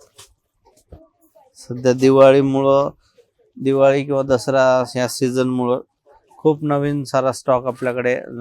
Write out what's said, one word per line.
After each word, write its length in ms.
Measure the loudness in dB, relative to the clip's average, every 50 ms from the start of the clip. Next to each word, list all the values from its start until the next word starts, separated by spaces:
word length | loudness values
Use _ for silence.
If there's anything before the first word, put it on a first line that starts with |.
| _ _ _ -20 -20 _ _ _ _ _ _ _ _ _ _ _ _ _ -20 -20 _ _ _ _ _ _ _ _ _ _ _
सध्या 360 | -20 -16 -14 -10 -2 0 0
दिवाळीमुळं, 1000 | 2 4 4 4 6 8 8 8 6 4 2 0 0 0 0 2 2 2 0 -2 -6 _ _ _ _ _ _ _ _ _ _ _ _
दिवाळी 480 | -6 -4 -2 0 2 4 4 2 2 -2
किंवा 180 | -4 -4 -4
दसरा 600 | -2 0 -2 -2 0 0 0 2 2 2 2 0 -2 -4 -4
या 120 | -6 -6 -4
सीझनमुळं 720 | -4 -4 -4 -2 -2 -2 -2 -2 -2 -4 -2 -2 -4 -4 -8 _ _ _ _ _ _ _ _ _
खूप 320 | _ -4 -2 -2 -2 -2
नवीन 420 | -2 -4 -4 -2 -2 -4 -4 -6 -6
सारा 280 | -4 -2 -2 -2 -2
स्टॉक 340 | -4 -4 -2 -2 -2 -2 -2
आपल्याकडे 480 | -6 -8 -6 -6 -6 -4 -4 -2 -4 -4 -4 -6 -12 -12 -8